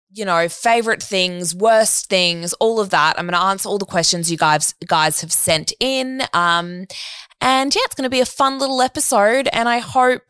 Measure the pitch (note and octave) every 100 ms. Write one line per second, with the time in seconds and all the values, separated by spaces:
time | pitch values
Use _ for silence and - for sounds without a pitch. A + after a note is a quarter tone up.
0 | _ G3 G3+ E3+ E3+ - A#3 A#3 A3+ -
1 | - F#3+ F3+ F3+ F3 F3 A3 A3 A3 -
2 | - F#3+ F3+ E3+ E3+ - A3+ A3+ G3 E3+
3 | D3+ - F3 F3 F#3+ G3 G3 G3+ G3 F3+
4 | E3 F3 E3+ D#3+ D#3+ D3+ - - F3 E3+
5 | D#3 D#3 E3 - - D#3+ D#3 - B3+ C4
6 | C4 C4 B3+ E3+ F3 E3+ F3 F3+ F#3+ -
7 | - - - - B3+ C4 C#4 F#4+ B4+ -
8 | C4 B3+ B3+ - C4+ C4+ C#4 C4 B3+ D#4
9 | - A#3 G3+ C4 C4 - A#3 A#3+ A3+ C4
10 | B3+ B3